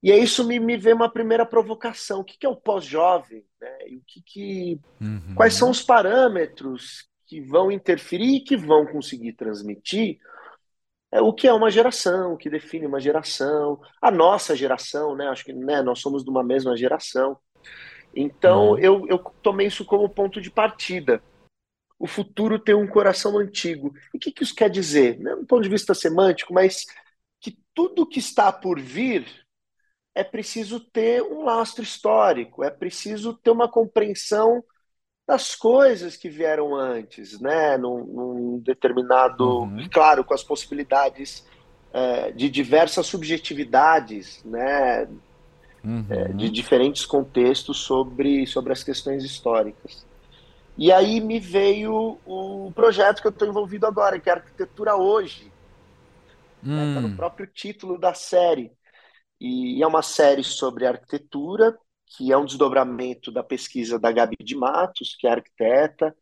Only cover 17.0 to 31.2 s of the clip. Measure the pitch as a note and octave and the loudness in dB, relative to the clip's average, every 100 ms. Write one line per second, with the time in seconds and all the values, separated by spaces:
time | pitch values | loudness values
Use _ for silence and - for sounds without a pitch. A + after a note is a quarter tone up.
17 | - C3 C3+ C3+ _ _ - - - - | -4 -2 -2 -4 _ _ -20 -20 -20 -20
18 | _ - C#3+ - F#3 F#3+ G#3 D3 F#3 G3 | _ -6 -6 2 4 6 4 6 6 4
19 | F3 F3+ - _ G#3+ G3 G3+ - G#3+ G3+ | 2 -2 -2 _ -2 0 -2 -4 -2 0
20 | G3+ G3+ G3 G#3 F3+ - A3 G#3+ - F#3 | 0 0 -4 -4 -6 0 -2 -2 -8 -6
21 | C3+ A2+ _ _ _ _ _ _ _ _ | -2 -2 _ _ _ _ _ _ _ _
22 | - - G3 - G#3+ A3 A3 G#3 G3+ G#3 | -10 -8 -8 -4 -2 -2 2 2 4 2
23 | G3 F#3 G#3 G#3 G3+ - F3 D#3 C#3 C#3 | 2 2 -2 -2 -2 -6 -8 -6 -10 -12
24 | _ - - - C#4+ - G#3+ F#3 E3 D3 | _ -12 -10 -8 -8 0 0 0 0 4
25 | B2 A#2 - - D4 B3 G3 G3+ - F#3+ | 4 2 -6 -8 0 2 2 -2 0 -2
26 | E3 E3 F#3+ F3 - F3+ F#3+ - - - | 0 4 2 2 0 2 2 0 -14 -18
27 | _ _ _ _ - - _ - F4 - | _ _ _ _ -18 -18 _ -4 -2 0
28 | D#4+ C4+ - - G#3 - F#3 E3 C3 C#3+ | -2 -2 -4 2 2 2 -4 -4 -6 -6
29 | B3+ G#3 - - _ _ _ _ _ _ | -2 -4 -6 -20 _ _ _ _ _ _
30 | _ - F#3+ A3 G#3 A3+ G3+ A#3 _ - | _ -8 -6 -8 -10 -10 -8 -10 _ -2
31 | A3+ A#3+ | 0 0